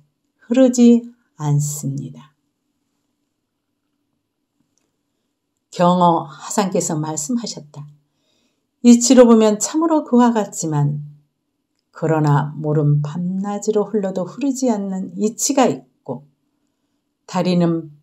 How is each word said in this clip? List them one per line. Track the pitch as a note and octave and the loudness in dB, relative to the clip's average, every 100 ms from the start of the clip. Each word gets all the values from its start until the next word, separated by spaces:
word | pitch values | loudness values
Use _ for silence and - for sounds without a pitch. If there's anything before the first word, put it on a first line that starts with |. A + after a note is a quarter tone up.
| _ _ _ _ | _ _ _ _
흐르지 | _ B3 C4 B3+ A#3+ A#3+ - - _ _ | _ 2 2 6 6 6 2 -16 _ _
않습니다." | D3+ D3 D3 - C#3+ C3+ C3+ - - _ _ _ _ _ _ _ _ _ _ _ _ _ _ _ _ _ _ _ _ _ _ _ _ _ _ _ _ _ _ _ _ _ _ | -2 -2 -2 -8 -8 -8 -12 -16 -20 _ _ _ _ _ _ _ _ _ _ _ _ _ _ _ _ _ _ _ _ _ _ _ _ _ _ _ _ _ _ _ _ _ _
경어 | - F3 F3+ F3 E3 | 0 2 4 4 2
하상께서 | D3 - - - F#3+ F3+ - D#3 | -4 -14 -8 -4 -2 -2 -4 -4
말씀하셨다. | D#3 D#3 - A#3+ G3+ - - - - - _ _ _ _ _ _ _ _ | -6 -8 -6 -6 -8 -14 -18 -20 -20 -20 _ _ _ _ _ _ _ _
이치로 | A#3+ A#3+ A#3+ B3+ A#3+ | 6 6 6 6 8
보면 | A3 G#3+ G#3 | 6 4 0
참으로 | - D#4 E4 D#4 | -4 -2 0 -2
그와 | D4+ A#3+ B3 | 0 2 2
같지만 | A#3 G3+ - D#3+ D3+ D3 D3 - - _ _ _ _ _ _ _ | 2 -4 -8 -4 -2 -2 -2 -10 -20 _ _ _ _ _ _ _
그러나 | - D#3 D#3+ D3+ D3 D3 - | -8 -2 0 2 0 -2 -8
물은 | D3+ D3+ D3 D3 | -4 0 2 0
밤낮으로 | D3 F3 F3 F#3+ G3+ G3+ G#3+ G#3 G3+ | -2 -6 -6 -6 -6 -6 -2 -2 -2
흘러도 | A3 F#3+ F#3 | -4 -4 -6
흐르지 | F3+ - C#4 C4 B3+ | -8 -6 -6 -2 -2
않는 | G#3 G3 F#3+ F#3+ F3+ | -2 -4 -8 -8 -4
이치가 | G#3+ A#3 - C#4 A3+ | -6 -4 -4 0 0
있고 | C3 - _ - C3 - _ _ _ _ _ _ _ _ _ - | -2 -10 _ -14 -14 -16 _ _ _ _ _ _ _ _ _ -10
다리는 | F3+ F3+ F3+ E3+ E3 D3+ - | -4 -2 0 0 -2 -8 -20